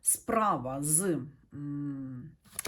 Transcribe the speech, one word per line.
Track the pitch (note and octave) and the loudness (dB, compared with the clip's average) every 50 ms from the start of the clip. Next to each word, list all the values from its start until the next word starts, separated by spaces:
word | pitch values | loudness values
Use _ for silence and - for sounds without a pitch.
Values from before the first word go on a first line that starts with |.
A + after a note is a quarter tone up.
| - | 0
справа | - - - - - A3 A3+ A3 G#3 F3+ C#3 A#2+ B2+ C3 C#3 D3 | 0 0 0 0 2 2 4 4 4 4 2 0 -2 -2 -2 0
з, | D3+ D#3 E3+ G3 G3 E3 C3+ B2 D3+ - - _ _ - | 2 2 4 4 2 2 0 -2 -6 -10 -16 _ _ -10
м, | C#3+ D3 D3 C#3+ C#3+ D3 C#3+ C#3 C3+ C3+ C3 C3 B2 A#2+ D#3 - - _ - - - - | -8 -6 -4 -4 -4 -4 -4 -4 -6 -8 -8 -8 -10 -12 -14 -16 -20 _ -16 -12 -12 -10